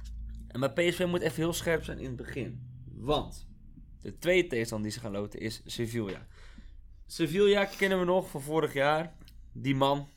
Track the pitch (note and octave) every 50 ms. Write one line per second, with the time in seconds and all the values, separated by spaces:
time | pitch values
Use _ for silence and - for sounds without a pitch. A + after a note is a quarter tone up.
0 | - - - - - - - - - - - A#2+ C3+ C3+ - F3 E3+ F3 E3+ F3
1 | F3+ F3 F3 F3 G#3 D#3+ C3 D#3 D#3+ E3+ D#3+ - - E3+ E3 D3+ - - D#3 -
2 | - C3+ B2 A#2 A#2 - - C#3+ A2+ F2+ - - - - - - - - - -
3 | G#2+ C3+ D3+ C3+ G2 - - - - - - - - - - - - - - -
4 | - F#2+ - - - E3 F#3 F#3 E3+ F3 B2+ A2+ A#2 A#2 A2+ G#2+ G#2 G#2+ G#2 -
5 | - G#2+ G2 G2+ G#2 G#2 - - F2 A2 A2 - - - - - A#2+ A2 A#2 A#2
6 | G#2+ F#2+ F2 - - - - - - - - - - - - - - - - -
7 | - - - - E3 D3 E3 G3 G#3 G3+ G3+ G3+ G3 G3 - - G3 F#3+ F#3+ F#3
8 | F3+ F3 F#3 F#3 F3+ - - D3 C3 D3 D#3 D#3+ D3+ - C#3 C#3 C3+ D3 D#3 D#3
9 | E3+ E3+ - - - - - - - - - A#2+ A#2 C3+ C#3 C3+ C3+ C#3 C#3+ C#3+
10 | C#3+ - -